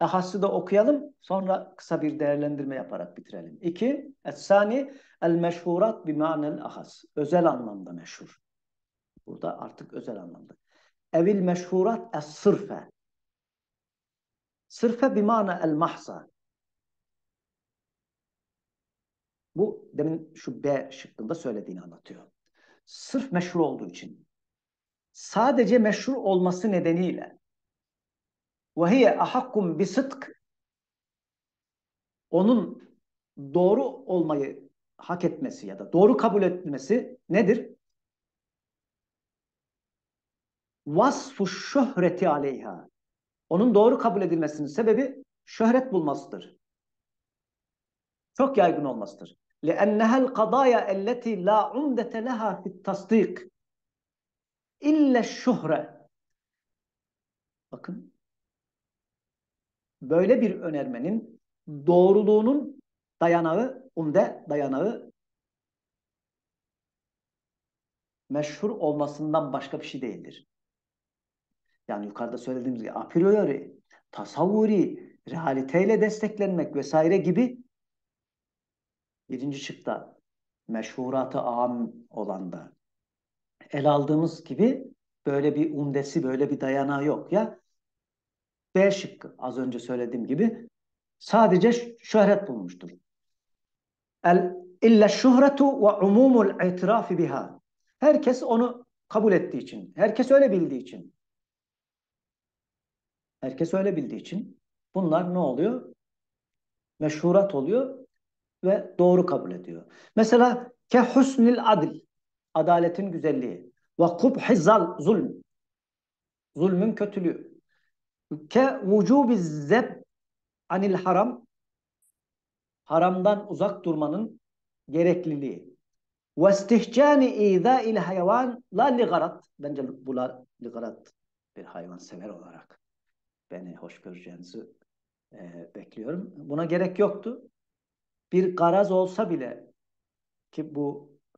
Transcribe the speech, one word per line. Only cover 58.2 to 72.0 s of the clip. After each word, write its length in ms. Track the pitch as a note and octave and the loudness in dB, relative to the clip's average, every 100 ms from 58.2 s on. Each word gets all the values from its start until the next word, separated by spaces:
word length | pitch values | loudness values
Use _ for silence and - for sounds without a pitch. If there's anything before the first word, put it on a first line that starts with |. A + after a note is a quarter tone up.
| _ _ _ _ _ _ _ _ _ _ _ _ _ _ _ _ _ _ | _ _ _ _ _ _ _ _ _ _ _ _ _ _ _ _ _ _
böyle 380 | C3 E3 G3 B3 | -2 0 4 4
bir 200 | G#3+ - | 2 -2
önermenin 800 | E3+ D3 B2+ A#2+ D#3+ A3+ - _ _ _ - | -6 -6 -6 -6 -6 -6 -8 _ _ _ -16
doğruluğunun 1120 | D3 D3 F3 F#3+ G3+ F#3+ G#3+ A3+ C#4+ - - _ _ _ - | -6 2 6 6 6 4 4 4 0 -4 -14 _ _ _ -2
dayanağı, 720 | E3+ E3+ E3 F3+ C4 - - E3 | 2 2 2 0 -2 -8 -12 -6
umde 480 | D#3 E3+ A#3 - - | 0 2 0 -4 -6
dayanağı 640 | D3 C3+ C3+ G3+ A#3+ - _ _ _ _ _ _ _ _ _ _ _ _ _ _ _ _ _ _ _ _ _ _ _ _ _ _ _ _ _ _ _ - | -4 -2 -2 -4 -6 -16 _ _ _ _ _ _ _ _ _ _ _ _ _ _ _ _ _ _ _ _ _ _ _ _ _ _ _ _ _ _ _ -8
meşhur 420 | C#3+ D3 - G#3 | -6 -6 -6 -8
olmasından 840 | - D#3 D3 C#3+ - D#3 D#3 C#3+ | -4 -4 -2 -4 -6 -2 -2 -2
başka 280 | C3+ - D3 | -8 -8 -12
bir 40 | |
şey 180 | - C3+ | -12 -10
değildir. 480 | A#2+ F2 - - _ _ _ _ _ _ _ _ _ _ _ _ _ _ - | -8 -10 -16 -20 _ _ _ _ _ _ _ _ _ _ _ _ _ _ -12
Yani 160 | G#2 | -10